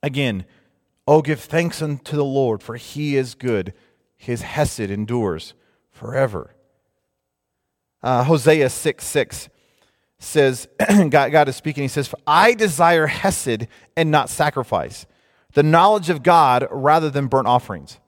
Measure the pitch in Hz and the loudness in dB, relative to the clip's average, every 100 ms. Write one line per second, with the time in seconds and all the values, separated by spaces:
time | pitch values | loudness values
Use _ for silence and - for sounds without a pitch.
0 | 147 135 135 101 92 _ _ _ _ _ | -4 -2 -2 -2 -8 _ _ _ _ _
1 | - 151 147 151 - 160 170 - 156 139 | 2 2 2 -6 -4 -2 -2 -4 -6 -8
2 | - 151 139 135 131 107 - 117 - 143 | -6 -4 -2 0 -2 -2 -8 -16 -14 -8
3 | 151 139 127 - 127 110 92 - _ _ | -2 -2 -2 -6 -4 -4 -4 -12 _ _
4 | _ _ - 120 - - 147 - 104 101 | _ _ -8 -8 -6 -4 -4 -2 -6 -6
5 | 107 120 107 80 - _ _ _ _ _ | -4 -2 -2 -4 -10 _ _ _ _ _
6 | - 135 135 98 - _ _ _ _ _ | -8 -2 -2 -4 -12 _ _ _ _ _
7 | _ _ _ _ _ _ _ _ _ _ | _ _ _ _ _ _ _ _ _ _
8 | 127 127 127 160 120 156 131 - 160 - | -4 0 2 2 4 4 2 0 -4 -4
9 | - 151 123 - - _ _ _ _ _ | -4 -4 -4 -8 -18 _ _ _ _ _
10 | _ _ - 156 139 127 - _ - 202 | _ _ -6 2 2 0 -12 _ 2 4
11 | 165 147 135 151 143 131 - 139 139 151 | 4 4 4 2 2 0 -8 -6 -4 -4
12 | 139 - - 156 214 240 214 143 170 170 | -6 -8 0 4 4 4 0 2 4 4
13 | 156 - 190 - - 113 110 _ _ - | 2 -2 -2 -2 -4 -4 -6 _ _ -4
14 | 160 151 139 - 151 143 120 101 65 - | 0 0 0 -2 -2 -2 -4 -4 -6 -12
15 | - _ _ _ _ - 151 165 190 214 | -20 _ _ _ _ 0 4 6 4 2
16 | 165 160 127 175 143 123 131 139 135 156 | 0 -2 4 6 6 2 0 -2 2 2
17 | 156 143 139 135 117 123 - 90 69 - | 2 -2 0 0 2 0 0 -14 -14 -20